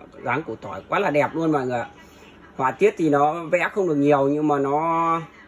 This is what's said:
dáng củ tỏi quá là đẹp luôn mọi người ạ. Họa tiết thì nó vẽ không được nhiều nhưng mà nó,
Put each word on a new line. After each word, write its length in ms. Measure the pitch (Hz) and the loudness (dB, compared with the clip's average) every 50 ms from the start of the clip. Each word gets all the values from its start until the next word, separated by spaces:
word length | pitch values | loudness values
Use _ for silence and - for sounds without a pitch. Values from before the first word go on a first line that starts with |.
| - - - - - | -20 -20 -18 -10 -6
dáng 180 | 123 120 151 | -4 -4 -4
củ 140 | 160 - 110 | -4 -8 -10
tỏi 240 | - - 101 95 95 - - | -12 -12 -12 -12 -12 -8 -4
quá 100 | 156 180 | -2 -2
là 120 | 202 165 | 0 0
đẹp 240 | 147 147 131 - - | 0 0 0 0 -2
luôn 180 | 160 165 160 | -2 0 0
mọi 140 | 147 139 127 | 0 0 0
người 120 | 127 123 120 | -2 -4 -4
ạ. 80 | 117 - - - - - - - - - - - - - - | -6 -8 -12 -20 -20 -20 -20 -20 -20 -20 -20 -20 -20 -16 -8
Họa 140 | - 131 135 | -4 -4 -2
tiết 240 | - - 190 214 - | 0 2 2 2 2
thì 140 | - 165 151 | 2 0 2
nó 340 | 143 143 147 151 160 170 160 | 4 4 2 2 0 -2 -4
vẽ 240 | 151 180 175 165 - | -2 0 0 0 0
không 160 | - 208 185 170 | -2 -2 0 0
được 60 | 147 | 0
nhiều 340 | 143 143 147 143 139 139 139 | 2 4 4 4 4 4 2
nhưng 200 | 147 151 151 151 | 0 0 0 0
mà 100 | 143 143 | 2 2
nó, 600 | 139 139 143 151 165 165 165 165 170 165 165 165 160 - - - - | 0 0 0 0 0 0 0 0 0 0 0 -2 -4 -10 -18 -20 -20